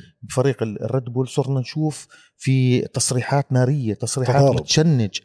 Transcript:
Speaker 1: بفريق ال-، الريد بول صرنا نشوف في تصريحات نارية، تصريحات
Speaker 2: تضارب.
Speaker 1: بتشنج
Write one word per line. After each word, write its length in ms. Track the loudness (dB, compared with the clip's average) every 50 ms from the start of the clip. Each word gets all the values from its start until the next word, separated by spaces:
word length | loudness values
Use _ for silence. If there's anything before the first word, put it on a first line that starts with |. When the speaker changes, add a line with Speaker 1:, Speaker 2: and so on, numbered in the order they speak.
| -20 -20 _ -20
Speaker 1:
بفريق 400 | -12 -6 -2 0 0 0 0 0
ال-، 200 | -4 -6 -6 -6
الريد 220 | -6 -4 -4 -4 -4
بول 240 | -4 -4 -4 -4 -2
صرنا 320 | -2 -4 -2 -2 -2 -4
نشوف 460 | -4 -4 -4 -4 -4 -4 -4 -8 -16 _ -20 -20 -20 _ _
في 440 | -6 0 0 2 4 4 4 4 2
تصريحات 720 | 0 -2 -4 -2 -2 0 -2 -2 -2 0 0 -2 0 0
نارية، 420 | 2 2 2 2 0 0 -2 -4 -4
تصريحات 420 | -4 -6 -6 -4 -2 0 2 4 4
Speaker 2:
تضارب. 140 | 4 4 2 0
Speaker 1:
بتشنج 600 | 0 0 2 2 4 4 4 2 0 -2 -4 -8